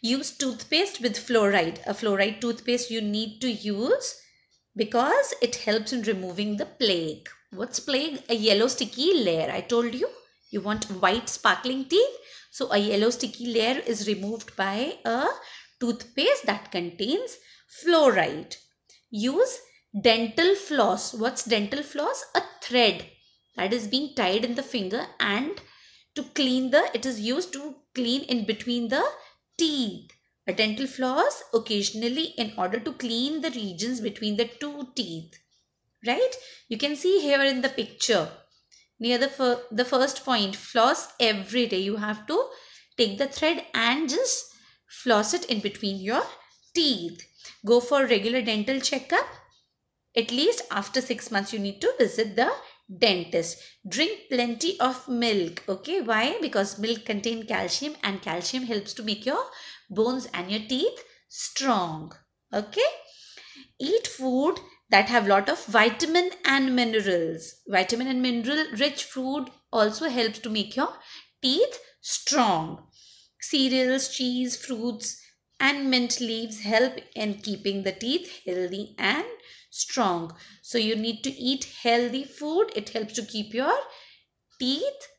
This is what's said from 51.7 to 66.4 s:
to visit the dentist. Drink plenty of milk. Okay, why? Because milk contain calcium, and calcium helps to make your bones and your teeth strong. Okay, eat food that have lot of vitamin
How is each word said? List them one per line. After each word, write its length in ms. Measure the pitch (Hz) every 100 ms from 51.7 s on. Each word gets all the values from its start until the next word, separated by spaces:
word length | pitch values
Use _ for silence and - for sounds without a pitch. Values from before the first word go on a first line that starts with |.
| 196
to 120 | 415 539
visit 360 | 233 - 220 196
the 160 | 277 571 - - _ 180
dentist. 640 | 226 180 170 170 165 - - _ 196
Drink 340 | 208 330 427 -
plenty 480 | 254 240 226 339 -
of 280 | 262 254 -
milk. 560 | 240 233 208 165 165 -
Okay, 320 | 190 269 381
why? 360 | 233 220 247 440
Because 380 | 311 208 202 -
milk 260 | 214 226 -
contain 400 | 208 226 226 214
calcium, 500 | 190 190 - 285 302
and 200 | 208 190
calcium 420 | - 165 - 254
helps 320 | 254 214 202 -
to 80 |
make 240 | 220 208 254
your 160 | 330 539 - - - _
bones 360 | 202 226 254 254
and 160 | 175 180
your 120 | 214
teeth 420 | 214 254 415 - - _ _
strong. 840 | - - - 269 214 175 156 165 - _ _ _
Okay, 300 | 208 208 381 571 - - - - - - 285 269 _
eat 280 | 269 440 -
food 480 | - 262 254 294 339 - - _
that 200 | 196 214
have 180 | 240 202
lot 220 | 202 202
of 140 | 320 -
vitamin 640 | 214 226 226 320 339 359 -